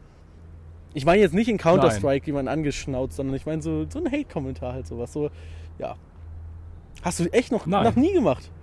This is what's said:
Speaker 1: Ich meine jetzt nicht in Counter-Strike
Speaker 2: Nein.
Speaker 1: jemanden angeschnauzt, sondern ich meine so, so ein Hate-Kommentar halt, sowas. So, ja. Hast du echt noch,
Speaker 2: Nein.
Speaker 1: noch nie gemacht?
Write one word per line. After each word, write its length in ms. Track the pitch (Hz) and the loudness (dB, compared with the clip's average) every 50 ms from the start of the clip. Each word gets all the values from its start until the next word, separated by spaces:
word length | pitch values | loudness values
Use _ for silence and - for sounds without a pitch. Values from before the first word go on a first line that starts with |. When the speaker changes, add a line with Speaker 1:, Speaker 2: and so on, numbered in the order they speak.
| - - - - - - - - - - - - - - - - - - - 147 | -20 -20 -20 -20 -20 -20 -20 -20 -20 -20 -20 -18 -18 -18 -18 -18 -18 -12 -8 2
Speaker 1:
Ich 60 | 131 | 4
meine 140 | 165 170 214 214 | 6 8 8 6
jetzt 100 | 170 151 | 6 4
nicht 140 | 196 226 233 | 4 2 2
in 100 | 220 180 | 0 2
Counter-Strike 640 | - 165 175 185 185 170 110 104 104 143 139 139 - | 4 6 6 8 6 6 4 4 2 2 2 0 0
Speaker 2:
Nein. 40 | |
Speaker 1:
jemanden 220 | - 143 139 135 123 | -2 -2 -2 -2 -2
angeschnauzt, 680 | 127 156 156 143 131 - - - 135 127 131 127 - | -2 0 0 -2 -2 -4 -4 -4 -4 -4 -4 -4 -4
sondern 180 | - 139 135 135 | -6 -4 -4 -4
ich 100 | 135 - | -4 -4
meine 160 | 156 156 160 147 | -4 -4 -4 -4
so, 240 | 165 160 156 156 151 | -2 -2 -2 -4 -4
so 120 | - 277 359 | -4 -4 -2
ein 60 | 285 | -2
Hate-Kommentar 640 | 247 294 277 - - 170 139 131 131 - - 123 123 | -2 -2 -4 -4 -6 -6 -6 -6 -6 -8 -8 -8 -6
halt, 120 | 131 123 | -8 -8
sowas. 260 | - 123 117 117 113 - | -8 -8 -8 -8 -6 -4
So, 180 | 156 147 151 - - - - - - - - - - | -4 -4 -4 -6 -10 -14 -16 -14 -14 -16 -16 -12 -10
ja. 160 | - 69 - - - - - - - - - - - - - - - - - - - - - - - | -10 -10 -10 -12 -18 -20 -20 -18 -16 -14 -14 -14 -14 -14 -14 -14 -16 -16 -18 -18 -18 -18 -14 -8 -6
Hast 180 | 175 175 - | -4 -2 -2
du 120 | - 175 - | 0 2 2
echt 200 | 220 254 - - | 2 2 2 0
noch, 140 | - - | -2 0
Speaker 2:
Nein. 180 | 160 190 202 - | 0 2 4 4
Speaker 1:
noch 120 | 233 - | 4 4
nie 160 | 226 269 359 403 | 4 4 4 4
gemacht? 380 | 359 240 160 127 - - - - - | 4 4 4 2 0 -4 -10 -18 -18